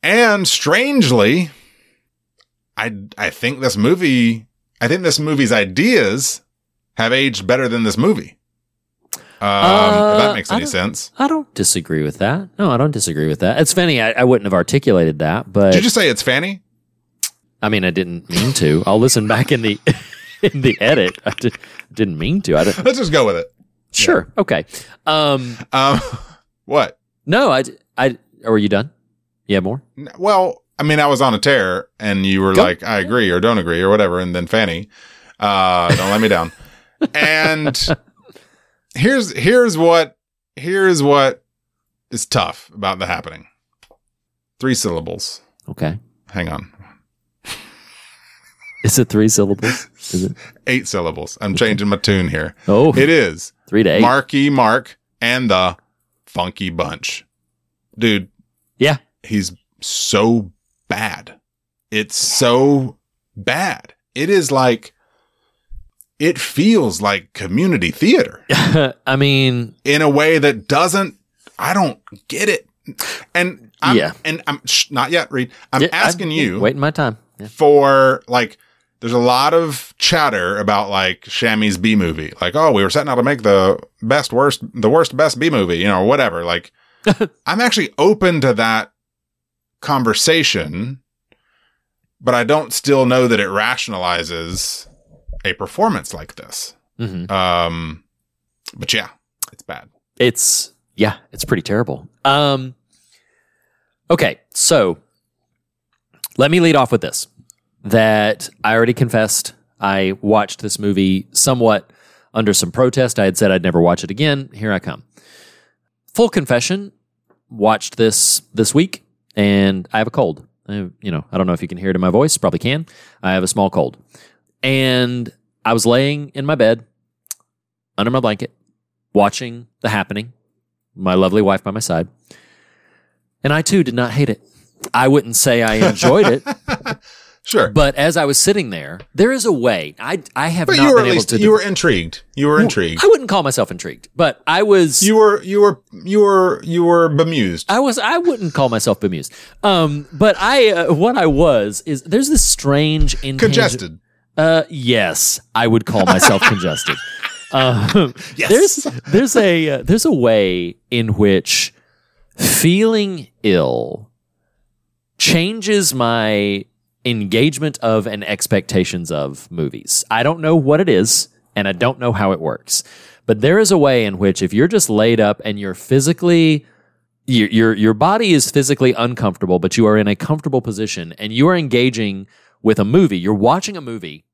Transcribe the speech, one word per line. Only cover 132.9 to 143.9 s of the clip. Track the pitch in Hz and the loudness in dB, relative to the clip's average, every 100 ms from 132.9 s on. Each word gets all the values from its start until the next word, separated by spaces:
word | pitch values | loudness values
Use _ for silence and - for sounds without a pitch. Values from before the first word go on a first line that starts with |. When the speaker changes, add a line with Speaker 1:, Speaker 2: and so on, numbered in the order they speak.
| _ _ _ _ _ | _ _ _ _ _
Speaker 2:
And | 135 | -2
I, | 151 | 0
too, | 151 196 | 2 0
did | 143 | 0
not | 117 123 | 0 -2
hate | 117 139 | 0 -2
it. | 107 _ _ _ _ - | -2 _ _ _ _ -4
I | 120 131 | 2 4
wouldn't | 143 117 | 2 2
say | 113 - 120 | -2 2 2
I | 113 110 185 | 2 2 0
enjoyed | 104 123 165 208 | 2 2 4 4
it. | - - | 0 -4
Speaker 1:
<laughs> | - - 262 262 - _ - _ _ | -10 -8 -8 -8 -12 _ -20 _ _
Sure. | - 220 113 | -4 -2 0
Speaker 2:
But | 104 139 139 | 2 0 2
as | 151 160 | 0 0
I | |
was | 147 135 | 0 0
sitting | - 202 139 | 2 0 -2
there, | 87 69 87 - 143 | -8 -12 -16 -16 0
there | 214 | 0
is | 269 | 2
a | 220 | -2
way. | 151 123 98 76 76 | 0 0 0 -4 -10
I, | 120 180 - - | -8 -8 -8 -4
I | 156 | -4
have | 170 170 | -2 0
Speaker 1:
But | 349 | 2
Speaker 2:
not | |
Speaker 1:
you | 285 | 4
were | 247 | 4
Speaker 2:
been | 202 | 4
Speaker 1:
at | |
Speaker 2:
able | 175 | 0
Speaker 1:
least, | - | 0
Speaker 2:
to | 208 | 2
Speaker 1:
you | 208 | 4
Speaker 2:
de- | |
Speaker 1:
were | 214 | 4
intrigued. | 202 190 170 101 82 - _ - | 2 -2 0 0 -4 -12 _ -4
You | 143 | 0
were | |
Speaker 2:
Well, | 151 | 2
Speaker 1:
intrigued. | 220 - 87 80 | 2 0 -4 2
Speaker 2:
I | 196 | 2
wouldn't | - 254 | 2 0
call | 196 | -2
myself | 143 127 104 | -2 -2 -4
intrigued, | 90 - | -6 -14